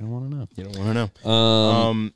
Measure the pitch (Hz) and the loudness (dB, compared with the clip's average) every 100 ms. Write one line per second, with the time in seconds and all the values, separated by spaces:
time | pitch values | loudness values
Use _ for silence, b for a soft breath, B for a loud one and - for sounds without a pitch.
0 | 107 120 135 147 120 - 95 98 101 117 | -10 -8 -8 -10 -12 -14 -12 -6 -2 -2
1 | 110 - 107 113 113 113 110 113 113 110 | -4 -6 -2 2 4 4 4 4 2 0
2 | 107 | -4